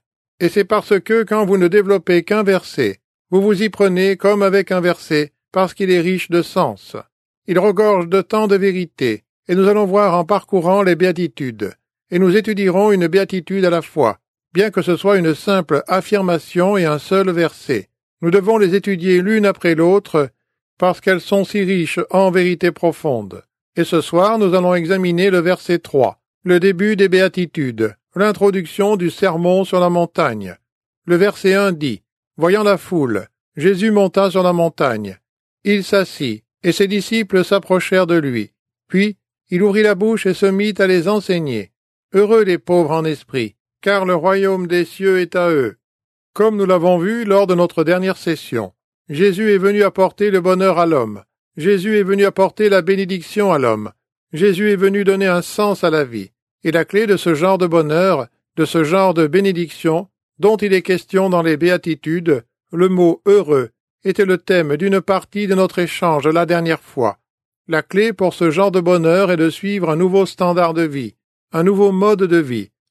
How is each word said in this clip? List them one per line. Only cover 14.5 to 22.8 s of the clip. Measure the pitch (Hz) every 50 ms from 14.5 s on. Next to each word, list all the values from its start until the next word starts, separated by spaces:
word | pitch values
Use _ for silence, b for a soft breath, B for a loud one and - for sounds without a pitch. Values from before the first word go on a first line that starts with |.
| -
bien | 170 202 214
que | - 196 170
ce | - 175
soit | 151 - 196 202
une | 190 175 160 156
simple | - - 208 196 190 165 - 151 139 - -
affirmation | 185 190 180 - 208 202 190 180 175 160 - - - 175 175 190 208
et | 196 175
un | 156 151 147
seul | - - 190 190 196 185
verset. | 175 170 170 151 - - - - 135 104 92 _ _ _ _ _ _ -
Nous | 165 170
devons | 170 202 180 202 226
les | 220 202 175 175
étudier | 202 - 208 196 170 165 190 185 180
l'une | 180 202 220 220 202
après | 202 185 - - 175 165
l'autre, | 156 165 175 190 202 202 - - 160 143 131 _ _ _ _ _ _ _ _ _ -
parce | 180 185 175 -
qu'elles | - 196 190 175 -
sont | - 202 196 190
si | - - 208 196
riches | 180 196 185 165 147 - 180 - -
en | - 185 196 190
vérité | 175 185 180 180 180 160 - 170
profonde. | 160 -